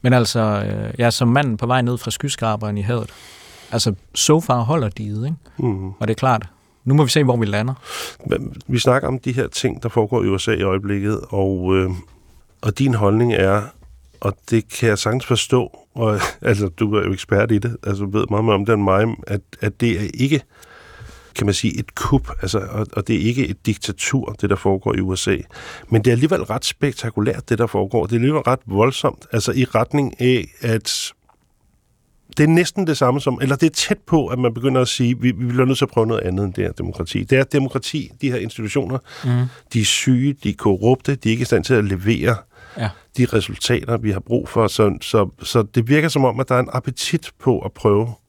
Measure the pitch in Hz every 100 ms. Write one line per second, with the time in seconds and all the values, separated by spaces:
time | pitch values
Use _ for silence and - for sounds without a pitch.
0 | 127 123 113 120 110 104 101 104 110 117
1 | 120 - 120 127 143 110 120 127 120 123
2 | - - 143 - 113 107 107 104 98 120
3 | 104 - - - - - - 117 113 98
4 | - - - 156 - 123 117 160 107 -
5 | 104 104 131 160 - - 123 95 95 98
6 | 110 110 131 113 95 _ _ _ 127 143
7 | 135 156 131 120 107 104 120 131 - -
8 | - - - - - - - 123 - 131
9 | - 131 131 123 113 - 196 160 117 117
10 | 107 120 98 95 - 101 95 95 101 101
11 | 101 107 - 101 98 95 92 95 95 90
12 | - - _ - _ _ 110 - 139 117
13 | 101 110 120 113 95 101 101 - - -
14 | _ _ 101 - - 113 - - 117 101
15 | 107 117 - 117 - 127 - - _ -
16 | 113 101 - - - 104 98 - 107 107
17 | 92 98 - 101 110 107 117 117 - 98
18 | 101 104 - 104 113 101 104 110 98 95
19 | 113 113 - 101 _ - 104 - 117 92
20 | 104 - 135 147 - - - - - -
21 | - - - - 101 95 - - - -
22 | - 139 - - 95 104 101 110 107 -
23 | 98 107 104 120 87 98 - 104 - -
24 | - 135 - - 98 95 98 98 107 95
25 | 95 92 - 98 - - - - - 113
26 | 113 120 151 185 - 117 - - 147 -
27 | 113 107 107 113 - 113 117 98 98 117
28 | 90 117 127 151 - 127 107 98 120 131
29 | 147 - - 113 113 135 123 110 117 147
30 | 135 - 123 123 - - 120 113 - -
31 | - _ _ _ _ _ _ _ _ _
32 | _ _ _ - 151 165 175 - 170 147
33 | 127 139 139 123 131 139 165 - - 208
34 | - 165 98 123 123 117 135 131 127 -
35 | 120 123 123 98 123 123 127 131 139 -
36 | 113 110 92 92 101 95 90 - 87 -
37 | 85 101 98 131 135 143 135 131 - 156
38 | - - 139 123 113 - 107 143 - 131
39 | - - 131 123 127 - _ 117 104 -
40 | - 123 139 139 107 - 107 95 107 127
41 | - 139 113 113 127 110 - 123 104 92
42 | 98 113 87 110 - _ - - 110 -
43 | _ - 123 110 - - - 120 - 117
44 | 110 95 - 120 - 120 104 - 104 -
45 | - 113 98 - - 120 104 127 117 151
46 | 156 143 131 113 131 123 117 127 - 127
47 | - 165 - _ 135 117 110 - 107 101
48 | 117 110